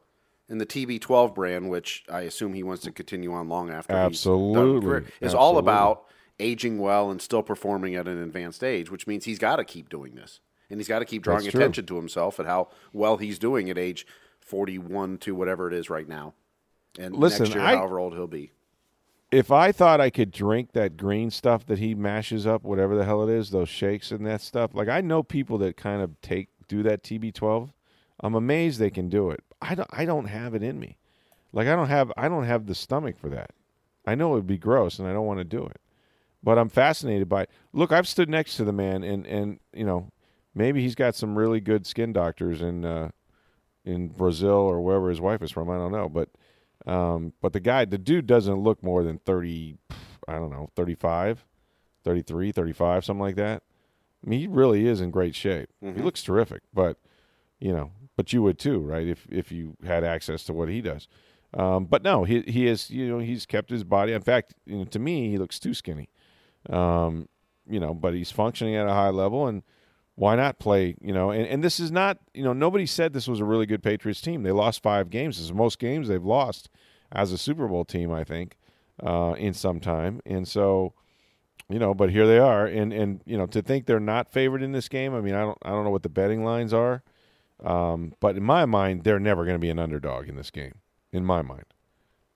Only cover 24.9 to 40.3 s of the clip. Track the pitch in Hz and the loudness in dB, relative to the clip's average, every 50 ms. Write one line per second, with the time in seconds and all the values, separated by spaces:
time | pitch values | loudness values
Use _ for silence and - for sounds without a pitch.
24.9 | 127 180 190 165 160 160 143 - - 143 131 - 117 104 98 92 85 - - 101 | 0 0 0 0 0 0 0 -2 -2 -4 -2 -2 0 0 0 0 -2 -4 -6 -4
25.9 | 101 101 95 85 73 - - - 90 95 95 - _ _ _ - 101 104 107 110 | -2 -2 -4 -4 -6 -10 -8 -6 -6 -6 -6 -8 _ _ _ -6 -2 0 2 2
26.9 | 107 101 - - 110 110 110 110 98 - 110 107 110 117 120 143 - _ _ _ | 0 0 -4 -8 -8 -8 -8 -8 -6 -4 -2 0 0 -2 -4 -6 -16 _ _ _
27.9 | _ _ _ _ _ - - 107 113 113 113 127 151 160 170 170 139 110 110 101 | _ _ _ _ _ -8 -4 -2 0 0 2 2 2 2 2 0 0 0 0 0
28.9 | - 95 90 90 90 104 98 87 73 - - _ _ - - - 185 170 - - | 0 -2 -4 0 0 0 0 0 -2 -6 -10 _ _ -10 -8 -6 -6 -6 -6 -6
29.9 | - - 160 165 160 151 117 101 104 107 120 120 113 107 104 123 - 127 117 - | -6 -4 -2 -2 -2 -2 -4 -6 -10 -10 -8 -6 -6 -4 -4 -4 -6 -8 -12 -14
30.9 | - _ _ _ _ _ _ _ _ _ _ _ - 107 113 135 160 175 156 131 | -16 _ _ _ _ _ _ _ _ _ _ _ 0 2 4 4 4 4 4 4
31.9 | 147 143 135 113 - - 127 156 175 156 127 117 120 117 107 101 92 - - - | 4 4 4 2 0 -2 0 0 0 0 0 2 0 0 0 -2 -6 -6 -4 -2
32.9 | 131 143 156 127 - - - 73 69 58 50 - - _ _ _ _ _ _ _ | -2 -2 -2 -4 -6 -8 -8 -8 -8 -8 -10 -12 -16 _ _ _ _ _ _ _
33.9 | _ _ - - 110 135 165 165 143 113 95 90 98 87 82 107 127 135 101 85 | _ _ -4 -2 0 2 2 2 2 0 0 0 -2 0 2 4 4 4 4 2
34.9 | - - 95 92 95 107 110 107 101 95 90 80 107 123 135 - - - _ _ | 0 -4 -4 -4 -2 -2 -2 -2 -4 -4 -6 -6 -6 -6 -8 -8 -12 -18 _ _
35.9 | _ _ _ _ _ _ _ _ _ _ - 110 113 117 117 110 - - 135 151 | _ _ _ _ _ _ _ _ _ _ 2 4 6 6 4 4 4 4 4 4
36.9 | 156 - 156 127 104 98 95 85 101 98 92 - _ _ _ _ - 139 175 165 | 4 0 -2 -2 0 0 0 0 0 0 -2 -4 _ _ _ _ -2 0 2 4
37.9 | 156 175 180 - - - 175 151 156 160 147 - - - 110 104 101 101 98 95 | 4 4 2 2 2 0 2 2 2 -2 -2 -2 -2 -2 0 0 0 0 0 0
38.9 | 95 95 98 101 101 98 - - 90 104 104 104 101 - _ _ - - 110 101 | -2 -2 -4 -4 -4 -6 -6 -4 -4 -4 -4 -4 -8 -12 _ _ -8 -4 -2 -2
39.9 | 90 90 92 - - _ _ _ | -2 -2 -4 -8 -16 _ _ _